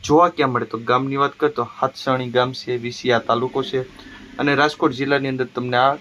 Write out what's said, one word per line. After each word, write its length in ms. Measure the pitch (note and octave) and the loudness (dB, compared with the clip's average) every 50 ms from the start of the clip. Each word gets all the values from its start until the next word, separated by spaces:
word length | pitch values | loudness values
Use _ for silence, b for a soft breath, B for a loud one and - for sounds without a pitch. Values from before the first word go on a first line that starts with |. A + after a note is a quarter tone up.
| - | 0
જોવા 260 | - D3 D#3 - F3 | 4 6 6 6 4
ક્યાં 240 | E3+ - D3 C3+ B2 | 4 0 -2 0 0
મળે? 120 | A#2+ A#2 | -2 -2
તો 120 | - - A2+ | -4 -6 -8
ગામની 380 | A#2 A#2 B2 B2+ C3+ C3+ C#3 C#3 | -2 0 0 0 0 -2 0 0
વાત 200 | C#3+ C#3+ C3+ - | 0 -2 0 0
કરીએ 160 | - D3 D3 | -2 -2 0
તો 140 | - A#2+ A2 - | -2 -6 -6 -4
હાથસણી 580 | - - C3 - - - C#3 C3 B2+ B2+ B2 | -4 -4 -4 -4 -4 -2 -2 0 0 -2 0
ગામ 180 | A#2 B2 B2 B2+ | 2 2 2 2
છે, 260 | C3 - - - B2 A#2+ | -2 -8 -6 -6 -6 -4
વિસિયા 480 | A#2 A#2+ A#2 - - C3 A#2+ A#2 A2+ - | -4 -6 -8 -4 0 2 2 2 2 2
તાલુકો 360 | A#2 A#2 B2 B2+ B2+ C3+ C3 | 0 0 0 -2 -2 -4 -4
છે 220 | - - C3 B2+ - B B B B B B B B B - | -2 -4 -4 -4 -6 B B B B B B B B B -4
અને 140 | C3 C#3+ C#3+ | 0 0 2
રાજકોટ 380 | C3 D3 D3 D3 - E3+ D#3 B2+ | 2 2 2 2 0 0 0 0
જિલ્લાની 400 | A#2+ C#3 C3+ C#3+ C#3 C3+ C3+ C3 | 0 -2 0 0 0 0 -2 -2
અંદર 140 | C3 B2+ B2 | -4 -4 -4
તમને 300 | - B2 B2 B2 B2 B2 | -4 -6 -4 0 2 4
આ 160 | B2+ C3+ C#3+ D3+ | 4 4 2 0